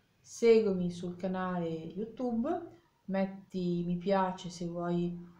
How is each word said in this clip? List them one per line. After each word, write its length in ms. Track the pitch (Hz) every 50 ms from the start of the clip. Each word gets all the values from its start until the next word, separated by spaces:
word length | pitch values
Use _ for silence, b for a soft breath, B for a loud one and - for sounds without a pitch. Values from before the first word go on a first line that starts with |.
| B B _ _ _
Seguimi 680 | - - - 233 233 226 220 208 202 190 180 180 175
sul 260 | 175 175 180 175 175
canale 500 | - 190 185 185 185 185 185 180 175 170
YouTube, 800 | 165 165 160 160 165 - 185 226 220 - - 254 247 226 226 233 302 349 349 339 B B B B B B B _
metti 760 | - 190 190 196 190 - - - - - 185 180 175 175 170 175
mi 100 | 175 180
piace 540 | 175 - - 196 190 190 185 180 - - 170
se 160 | - - 175
vuoi 520 | 170 170 175 175 175 175 175 175 175 175 175 - - -